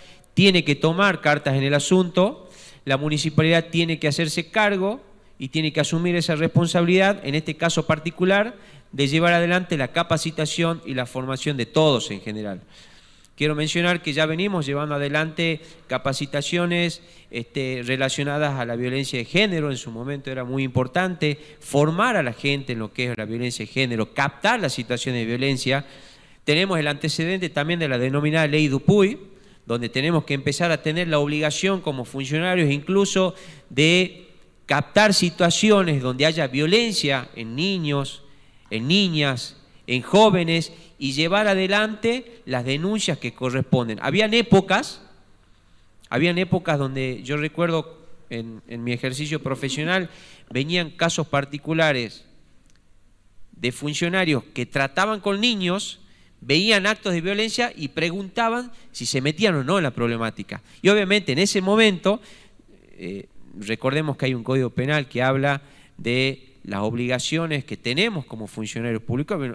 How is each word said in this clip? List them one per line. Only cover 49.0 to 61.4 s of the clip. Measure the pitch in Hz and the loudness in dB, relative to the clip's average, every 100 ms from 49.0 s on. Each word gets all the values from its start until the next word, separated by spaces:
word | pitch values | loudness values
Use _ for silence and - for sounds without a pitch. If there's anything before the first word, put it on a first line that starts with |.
| 131 127 151 151 | -4 -6 -6 -4
profesional, | 131 131 139 131 156 185 175 - - - - | -4 -6 -6 -4 0 0 -2 -10 -20 -20 -8
venían | 123 143 180 165 | -4 -2 -2 -2
casos | - - - 151 | -2 -2 0 -2
particulares | 139 135 143 - 160 160 131 113 - - - - - _ - _ - - _ _ - - | -2 -2 -8 -4 2 2 2 -4 -10 -20 -20 -20 -20 _ -20 _ -20 -20 _ _ -20 -20
de | - 117 | -8 -6
funcionarios | 123 147 147 170 185 175 135 - | -4 -6 -2 -2 0 2 0 -2
que | - 123 | -8 -4
trataban | 143 139 - 202 214 | -2 -2 0 -2 -2
con | 196 196 | -2 0
niños, | 240 214 180 190 - - - - - - | 0 0 -2 -2 -6 -12 -20 -20 -20 -12
veían | 120 151 208 208 | 0 2 4 2
actos | 190 220 202 | 2 -2 -2
de | 175 | -2
violencia | 175 202 220 214 240 - | -2 -2 -4 -2 -4 -4
y | 147 | -8
preguntaban | - 165 180 196 233 226 233 247 - - | -4 -4 -4 -8 -2 -2 -2 -6 -14 -16
si | - 120 | -10 -4
se | 135 | -2
metían | 135 156 208 | 0 2 2
o | 160 | 2
no | 131 190 | 2 0
en | |
la | 151 | 0
problemática. | 117 120 117 113 - 101 104 - - | -2 -2 -2 -4 -6 -10 -12 -14 0
Y | 180 | 2
obviamente | 208 190 208 175 | 4 4 0 0
en | |
ese | 135 | 0